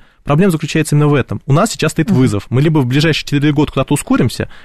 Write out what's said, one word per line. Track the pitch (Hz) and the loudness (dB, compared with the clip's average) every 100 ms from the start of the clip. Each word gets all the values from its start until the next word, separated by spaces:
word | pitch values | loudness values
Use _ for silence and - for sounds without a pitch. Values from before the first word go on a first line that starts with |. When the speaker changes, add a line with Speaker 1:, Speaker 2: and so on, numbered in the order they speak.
| - _ | -12 _
Speaker 1:
Проблема | - 147 202 | -2 2 2
заключается | 156 147 160 156 147 | 0 -2 -2 0 2
именно | 147 | 2
в | |
этом. | 147 - 104 - | 0 -2 -6 0
У | |
нас | 143 226 | 2 0
сейчас | - 151 | -2 -4
стоит | - 156 | -2 0
Speaker 2:
Мгм. | 127 | 2
Speaker 1:
вызов. | 127 101 - | 2 0 -2
Мы | 123 | 0
либо | 156 156 | 2 2
в | 123 | 2
ближайшие | 135 160 - - | 0 0 0 -2
четыре | 143 147 | -2 0
года | 143 143 | 0 0
куда-то | - 131 143 | -2 -2 -2
ускоримся, | - 254 131 - 98 - | 0 0 0 -2 -10 -12